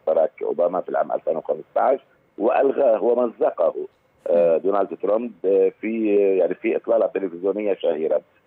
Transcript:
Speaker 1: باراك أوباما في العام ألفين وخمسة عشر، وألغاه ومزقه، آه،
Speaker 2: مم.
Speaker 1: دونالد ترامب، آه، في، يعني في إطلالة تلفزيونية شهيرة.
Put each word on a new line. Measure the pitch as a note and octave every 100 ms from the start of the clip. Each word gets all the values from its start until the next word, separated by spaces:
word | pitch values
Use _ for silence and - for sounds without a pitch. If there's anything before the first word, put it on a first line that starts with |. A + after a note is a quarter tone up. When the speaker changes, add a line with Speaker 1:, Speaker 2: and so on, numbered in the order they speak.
| -
Speaker 1:
باراك | D#2+ D#2 -
أوباما | - D2 F2 F2+
في | -
العام | C#2 D2
ألفين | A#1+ - D#2+
وخمسة | - D2+ - -
عشر، | A#2 C3+ - _ _ -
وألغاه | G#2+ - C#3 C#3 C3+ G#2+
ومزقه، | A2 A#2+ B2 G#2+ C#3+ - E2 C#2+ - _ _ _ -
آه، | E2+ E2+
Speaker 2:
مم. | D#2+
Speaker 1:
دونالد | F#2+ G2+ G2 E2
ترامب، | G2+ G#2+ A#2+ G#2
آه، | F#2 G2 F#2+ -
في، | A2 A2+ G#2+ G2+ G2+ F#2+
يعني | E2+
في | F2+ A2 C#3+
إطلالة | - A2+ F#2
تلفزيونية | G2 F#2+ E2+ G2 G2 G#2
شهيرة. | F#2 E2+ D#2 D#2 D2+ - _